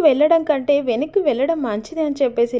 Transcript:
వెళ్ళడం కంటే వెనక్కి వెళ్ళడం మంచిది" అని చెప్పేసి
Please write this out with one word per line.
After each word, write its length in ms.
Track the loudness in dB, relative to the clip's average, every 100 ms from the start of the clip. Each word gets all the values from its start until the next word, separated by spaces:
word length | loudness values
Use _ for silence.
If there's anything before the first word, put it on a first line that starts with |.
| 4
వెళ్ళడం 360 | 4 4 2
కంటే 340 | 0 -2 0 0
వెనక్కి 400 | 0 -2 -2 -2 0
వెళ్ళడం 300 | 0 0 -2 -4
మంచిది" 340 | -6 -6 -4 -4
అని 100 | -2
చెప్పేసి 360 | -2 0 -2 0